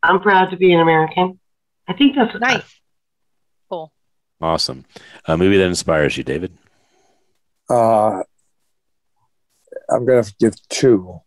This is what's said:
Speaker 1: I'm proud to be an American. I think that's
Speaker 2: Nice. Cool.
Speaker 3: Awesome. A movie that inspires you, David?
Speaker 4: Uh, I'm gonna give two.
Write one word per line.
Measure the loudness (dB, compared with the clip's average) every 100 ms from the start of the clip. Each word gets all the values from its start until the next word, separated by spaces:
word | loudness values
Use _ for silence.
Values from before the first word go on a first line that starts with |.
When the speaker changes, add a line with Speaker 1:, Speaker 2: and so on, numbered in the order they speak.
Speaker 1:
I'm | 2 0
proud | 2 2 0
to | 0
be | 2
an | 4
American. | 4 2 0 -2 -4 -4 _ _ _ _ -12
I |
think | 2 2 2
that's | -2 -2
Speaker 2:
Nice. | -2 -2 -6 _ _ _ _ _ _ _ _ _ _
Cool. | -14 -14 _ _ _ _ _
Speaker 3:
Awesome. | -6 -4 -6 -10 -20 -20 -20 -18 -6
A | 0
movie | 2 2
that | 0
inspires | -2 -2 0 0 -2
you, |
David? | -8 -8 -8 -14 _ _ _ _ _ _ _ _ _ _ _
Speaker 4:
Uh, | 0 2 2 0 -4 -12 _ _ _ _ _ _ _ _ _ _ _ _ _ _ -18 -6
I'm | -4
gonna | 2 0 0 _
give | -2 -2 _
two. | 0 2 2 0 -20